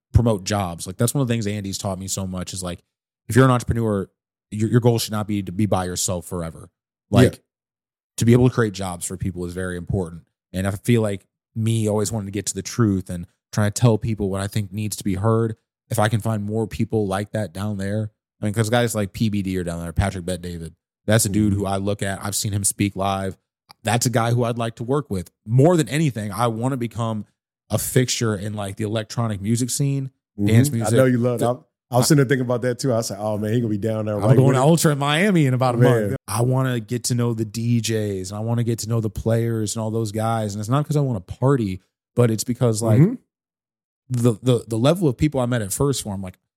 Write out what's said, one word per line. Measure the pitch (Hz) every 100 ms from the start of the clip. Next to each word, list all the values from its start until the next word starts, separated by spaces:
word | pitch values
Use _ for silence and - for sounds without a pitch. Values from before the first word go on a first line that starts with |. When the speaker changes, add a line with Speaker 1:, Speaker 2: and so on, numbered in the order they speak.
| _
Speaker 1:
promote | 117 117 104
jobs. | 92 104 90 85 -
Like, | 90
that's | 120
one | 147
of | 127
the |
things | 117 101
Andy's | 104 98 95
taught | 104 92
me | 95
so | - 95
much | 92 90
is, | 92
like, | 90 87 _ _ _ _ -
if | 110
you're | 131
an |
entrepreneur, | 123 - 117 113 101 92 _ _ _ _
your, | 107 107
your | 117
goal | 120 113
should | -
not | 104 101
be | 104
to | 95
be | 90 104
by | 95 92
yourself | 87 - 90 -
forever. | 90 82 80 - _ _ _ -
Like, | 101 120
Speaker 2:
Yeah. | - _ _ _ _ _ _ _ -
Speaker 1:
to | 113
be |
able | 120 127
to |
create | 123 110
jobs | 95 95 87 -
for | 92
people | 98 90 87
is |
very | 87 92 87
important. | 85 101 85 82 - _ _
And | 92 98
I |
feel | 98 - 117
like | 107 98 _ _ _ 113
me | 110 113 107
always | 107 101
wanting | 113 98
to |
get | 101 -
to | 95
the |
truth | - - 110 95 -
and | 87 85 _ _
trying | - 104
to | -
tell | 127 107
people | 113 107 101
what | 95
I | 98
think | 110 98
needs | 101 107 -
to |
be | 104 92
heard. | 110 113 113 110 _ _ -
If | 110
I | 107
can | 110
find | 113 110
more | 101 107 110
people | - 113 113 101
like | 95 107
that | 110 98
down | 87 104 101
there, | 98 104 107 - _ _
I | 107
mean, |
'cause | 104 107
guys | 120 120 107
like | 98
P | - 110
B | 104
D | 95 92
are |
down | 85 85
there, | 85
Patrick | 82 98 92 85
Bet | 90
David. | 87 85 82 - _ _ -
That's | 110 104
a |
dude | 104 107
Speaker 2:
Mm-hmm. | 98
Speaker 1:
who | 98
I | 98
look | 101 101
at. | 98 95
I've | 101 101
seen | 107
him | 101 98
speak | - 101 92
live. | 98 98 95 - _ _ _ _
That's | 107 117 131
a |
guy | 120 117
who | 120
I'd | 117 117
like | 117 -
to |
work | 117 143 -
with. | 95 85 _ 107
More | 123 151 180
than | 127
anything, | 143 160 113 104
I | 95 120
wanna | 113 123 135
become | 117 110 113 110 101 _ _ _ -
a | 107
fixture | - 131 123 - 117 101
in, | 104
like, | 104 98 98
the |
electronic | 107 110 107 - 117 98
music | 98 117 123
scene, | - 143 139 135 - _ -
Speaker 2:
Mm-hmm. | 104
Speaker 1:
dance | 113 143
Speaker 2:
I |
Speaker 1:
music. | 117 107 117
Speaker 2:
know | 131
you | 123
love | 123 120
Speaker 1:
The | 117
Speaker 2:
it. | 131 _ _ -
I, | 123
I |
was | 127
sitting | 147
there | 127
thinking | 135 127
about | 123
that | 123 117
too. | 139
I | 117
was | 117
like, | 98
"Oh | 107 104
man, | 107
he | 120
gonna | 117
be | 104
down | 110 110 107
there | 104
Speaker 1:
I'm |
Speaker 2:
right | 104 120
Speaker 1:
going | 131
Speaker 2:
with | 131
Speaker 1:
to |
Speaker 2:
it." | 139
Speaker 1:
Ultra | 170 160
in | 139
Miami | 143 151 208 175 139
in |
about | 127 127 120
a |
Speaker 2:
Man. | 123 120 104
Speaker 1:
month. | 135 -
I | 110
wanna | 123 127 131 123
get | 104 120 -
to | 123
know | 120 113
the | 107
D | 110 117 120
Js | 107 110 104 95 90
and | 104
I |
wanna | 113 117
get | 117 117
to | 110
know | 117
the | 107
players | - 110 117 117 113 107 113
and |
all | 110
those | 113 110
guys. | 107 110 113 107 101
And |
it's | 104
not | 139 147
'cause | 147
I |
wanna | 135 107
party, | - - 131 139 101 92 _ _ _ -
but | 120
it's | 110
because, | - 120 123 107
like, | 113 113
Speaker 2:
Mm-hmm. | 185 254 _ _ _ _ _ _ _ _ -
Speaker 1:
the, | 123 120 101
the, | 123 120 -
the | 110
level | 131 175 160
of | 117
people | 151 139
I | 123
met | 123
at | 98
first | - 143 127 110
where | 98
I'm |
like, | 92 - _